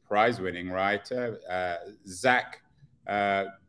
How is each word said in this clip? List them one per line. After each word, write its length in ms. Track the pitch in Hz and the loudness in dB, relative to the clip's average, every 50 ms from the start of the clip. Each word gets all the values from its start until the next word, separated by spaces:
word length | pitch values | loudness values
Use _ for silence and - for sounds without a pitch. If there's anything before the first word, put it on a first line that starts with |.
| _ | _
prize-winning 640 | - 104 104 113 120 120 98 92 90 87 87 90 90 | 0 4 4 6 4 4 0 -2 -4 -4 -4 -6 -4
writer, 720 | 92 95 98 101 104 101 - - 123 123 123 117 104 - - 87 | -2 0 0 2 0 -2 -4 -4 -6 -4 -4 -4 -6 -8 -8 -6
uh, 400 | 92 92 90 90 87 85 87 98 107 - 104 | -4 -2 -2 -2 -4 -6 -8 -12 -18 -18 -18
Zach, 560 | 98 90 90 127 127 123 123 - - - - _ _ _ _ - - _ _ - | -16 -6 0 2 4 4 2 0 -4 -12 -20 _ _ _ _ -20 -20 _ _ -6
uh, 380 | - 101 104 101 101 98 98 95 95 - - _ | -2 0 2 4 4 4 2 0 -2 -8 -16 _